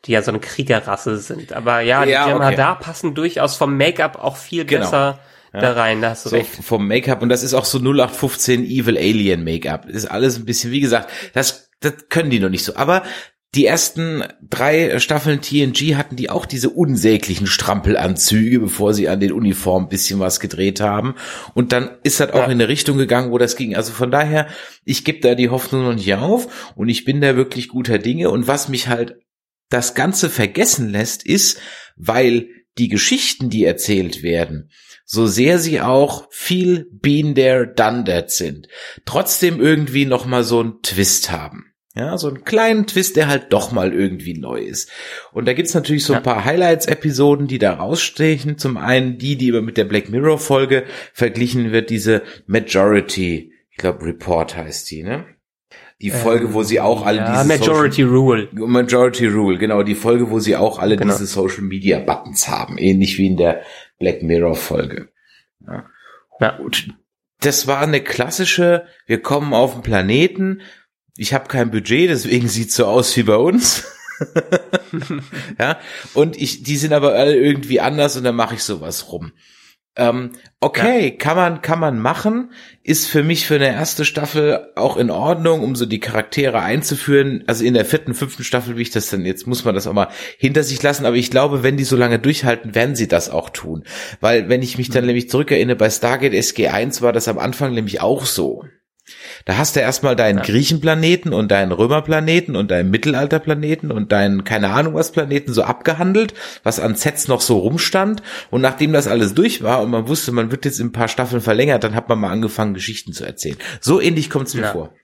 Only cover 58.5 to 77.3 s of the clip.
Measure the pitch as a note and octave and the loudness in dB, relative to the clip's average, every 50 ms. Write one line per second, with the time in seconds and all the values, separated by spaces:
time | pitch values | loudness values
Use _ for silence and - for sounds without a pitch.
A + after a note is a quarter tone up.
58.5 | - G#2 A2 A#2 B2 B2 B2 B2 B2+ B2 B2+ B2+ B2 B2 A#2+ A2 G#2 G#2+ G#2 G2 | -8 -6 0 2 2 2 4 4 4 4 4 4 4 2 0 2 4 4 4 2
59.5 | F#2 F2 G#2 G#2+ G#2+ G2+ G2+ G#2 G2+ - - A2+ A#2+ A#2+ A#2+ G#2+ A2 A2+ G#2+ G#2+ | 2 2 0 2 2 2 2 2 0 0 2 2 4 4 2 0 0 0 2 2
60.5 | - - G2 A2 - - F2+ G2+ G#2+ G2 G#2 G2+ G2 G2 G2+ F#2 - G2+ F#2 F#2+ | 2 4 2 0 2 0 2 2 2 2 4 2 2 0 -2 -2 0 0 0 0
61.5 | - - G2+ F#2 F#2+ F#2+ F#2+ G2 E2+ D2+ - - - - - - - - - - | -2 -4 -6 -6 -6 -2 0 2 0 2 0 -2 -4 -4 -6 -8 -4 -4 -2 -2
62.5 | - - - - - - - F#2+ F#2+ F#2+ F#2+ F#2 - - F#2+ F#2+ F#2 E2+ F2 E2+ | -2 -6 -6 -8 -6 0 4 4 6 6 4 2 2 0 2 2 4 4 2 2
63.5 | D#2+ - - - - - - _ _ _ F2+ F#2 E2+ - F2 D#2+ E2 E2+ E2+ E2+ | 2 0 -8 -16 -20 -20 -20 _ _ _ -2 -2 0 0 0 0 2 2 2 2
64.5 | D#2+ - - - D#2 - - C#2 - - - _ _ _ _ _ _ _ _ _ | 0 -2 -4 -4 -2 -4 -4 -4 -8 -12 -14 _ _ _ _ _ _ _ _ _
65.5 | _ _ - - G1+ - - - _ _ _ - - - _ _ _ - A2+ G#2+ | _ _ -18 -14 -14 -14 -16 -18 _ _ _ -20 -20 -20 _ _ _ -2 -2 -2
66.5 | - - - - - - - - - _ _ _ _ _ _ _ _ _ - D3 | -2 -4 -8 -6 -6 -6 -6 -8 -16 _ _ _ _ _ _ _ _ _ 0 0
67.5 | C#3 - - C3 C#3 C#3 D3 D#3 D3+ C#3 - - - - B2 - - - F#3 E3+ | 0 0 0 0 0 0 0 0 0 0 -2 -4 -4 -4 -4 -4 -2 -2 -2 0
68.5 | - - F3 F3 F3 E3+ E3+ - _ _ _ - A2+ A2+ - - C#3 D3 D3+ C#3+ | 2 2 4 4 4 2 0 -8 _ _ _ -2 -2 -2 0 -2 -2 -2 0 0
69.5 | B2+ A2+ B2+ C3 B2 B2 A2 A2+ A2 G2 F#2 G2 A2+ C#3 E3+ F#3 - - - F#3+ | 2 2 2 2 0 -6 -4 0 0 0 2 2 4 4 2 2 0 -2 -2 -4
70.5 | F#3+ G3 - - - _ _ _ _ _ _ _ _ - G#2+ - C#3 C3+ - - | -4 -6 -10 -20 -20 _ _ _ _ _ _ _ _ -10 -6 -4 -4 -4 -4 -2
71.5 | - B2+ A#2+ A2+ A2 A2 G2 - A2+ D3 F3 F3+ D#3+ B2 - - A#2+ B2 A#2+ A2+ | -2 0 0 0 0 -4 0 0 2 2 4 2 2 -2 0 0 0 0 0 0
72.5 | G2 A2 A2+ G#2 - - A#2 G2 G#2+ B2+ B2 - - B2 A2+ G#2+ G#2 A2 B2+ E3+ | -2 -2 -4 -2 0 0 2 4 4 2 2 2 2 2 4 4 4 4 4 4
73.5 | F#3 B3 B3 - - - - - - - - - - - - - - E3+ - - | 4 4 4 4 2 0 -6 -12 -18 -20 -18 -18 -10 -10 -10 -4 -4 -4 0 0
74.5 | F#3 F3 - - - F3+ - - - D#3+ C3+ - D#3 C#3+ C#3 - - C#3 - - | -2 -2 0 -2 -4 -4 -4 -6 -10 -10 -8 -8 -10 -10 -10 -12 -14 -14 -14 -14
75.5 | - - A#2+ C3+ D#3+ - - - - - - - - - D3+ E3 D#3+ - C#3+ - | -4 -2 -2 -2 -2 -4 -8 -18 -18 -16 -18 -4 2 2 2 2 2 -4 -6 -6
76.5 | - - B2+ C3+ D3 C#3 D3 D#3 D3+ D3 C#3 C#3+ G#2+ A2+ C3+ C#3+ | -6 -8 -6 -4 -4 -2 0 2 2 4 4 4 4 4 4 6